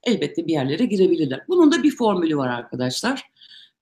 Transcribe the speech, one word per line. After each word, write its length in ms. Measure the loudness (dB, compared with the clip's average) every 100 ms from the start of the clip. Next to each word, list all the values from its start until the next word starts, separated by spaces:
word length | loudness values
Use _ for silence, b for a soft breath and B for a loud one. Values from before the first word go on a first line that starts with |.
elbette 440 | -2 -2 -2 -6 -2
bir 60 |
yerlere 320 | -2 -2 -2
girebilirler. 600 | -2 2 2 2 -2 -4 -2
Bunun 240 | 4 4
da 100 | 4
bir 140 | 0 0
formülü 400 | 0 0 0 0
var 120 | -2
arkadaşlar. 840 | -4 -8 -4 -4 -2 -4 -4 -10 b b b b b